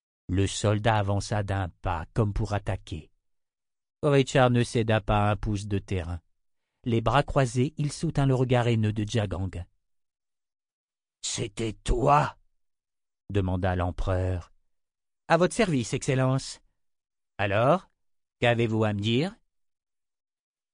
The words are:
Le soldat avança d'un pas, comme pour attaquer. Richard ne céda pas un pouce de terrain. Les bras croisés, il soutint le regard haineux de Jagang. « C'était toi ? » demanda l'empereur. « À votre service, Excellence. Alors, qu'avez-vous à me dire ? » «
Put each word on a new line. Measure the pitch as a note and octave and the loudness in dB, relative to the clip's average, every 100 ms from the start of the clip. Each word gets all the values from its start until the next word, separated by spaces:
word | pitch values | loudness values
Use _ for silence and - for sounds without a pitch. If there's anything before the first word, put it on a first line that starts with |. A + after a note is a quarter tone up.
| _ _ - | _ _ -4
Le | F2+ G2 | -2 0
soldat | - G#2 G#2+ A2+ G#2+ | 0 0 0 0 0
avança | G2 G2+ - G#2 | 0 -2 -2 -4
d'un | G2+ G2 F#2 - | -2 -4 -4 -6
pas, | F#2+ E2+ E2 | -6 -6 -4
comme | - G#2 | -2 0
pour | G2+ A2 | 0 -2
attaquer. | G2+ - F#2+ - D#2+ - _ _ _ _ _ _ _ _ _ | -2 -4 -6 -8 -14 -14 _ _ _ _ _ _ _ _ _
Richard | D3+ C#3 C3 C#3 B2+ | 2 4 4 4 4
ne | A#2+ | 4
céda | A#2 A#2+ A2 A2 | 2 0 2 0
pas | - G#2 G#2 | 2 2 2
un | G#2+ | 0
pouce | A2+ G2+ G#2 | -2 -4 -4
de | G2 | -4
terrain. | - F#2 E2+ E2+ - _ _ _ _ _ | -4 -6 -4 -8 -12 _ _ _ _ _
Les | B2+ A#2 | -2 0
bras | A2+ B2+ | 4 2
croisés, | C#3+ D3 B2+ B2 B2+ - | 2 0 0 0 -2 -2
il | D3 | -6
soutint | - D#3+ D3 C3+ | -4 -4 0 2
le | |
regard | B2+ B2+ B2 A#2 | 2 2 2 2
haineux | A2+ G#2+ | 2 0
de | G#2+ G#2 | 0 -2
Jagang. « | A2+ G#2 F2 F#2+ F2+ - _ _ _ _ _ _ _ _ _ _ _ _ _ _ _ | -2 -2 -4 -6 -8 -12 _ _ _ _ _ _ _ _ _ _ _ _ _ _ _
C'était | - - A2 - A2+ | -10 -8 -8 -6 -8
toi ? » | - - A#2+ C#3+ D3 C3+ - _ _ _ _ _ _ _ _ - | -6 -2 2 4 4 2 -4 _ _ _ _ _ _ _ _ -4
demanda | G2+ F#2 F#2 F#2 | -2 -2 0 0
l'empereur. « | F2+ F2+ - - F#2 F#2 F2+ - _ _ _ _ _ _ _ - | 0 -2 -2 -2 -2 -2 -4 -8 _ _ _ _ _ _ _ 0
À | E3 | 2
votre | F3+ | 2
service, | - G#3 C#3 A2 | 0 0 0 -2
Excellence. | C3+ - C3 C3 C3+ - - _ _ _ _ _ _ _ - | -4 -2 0 2 0 -4 -14 _ _ _ _ _ _ _ -6
Alors, | G2+ G2+ B2+ F3+ - _ _ _ _ _ | -2 2 2 2 -2 _ _ _ _ _
qu'avez-vous | A#2+ A#2 A#2 A2 | 0 2 0 0
à | G#2+ | 0
me | G#2 | 0
dire ? » « | G#2+ A#2 F#3 - _ _ _ _ _ _ _ _ _ _ _ _ _ | 0 0 -2 -6 _ _ _ _ _ _ _ _ _ _ _ _ _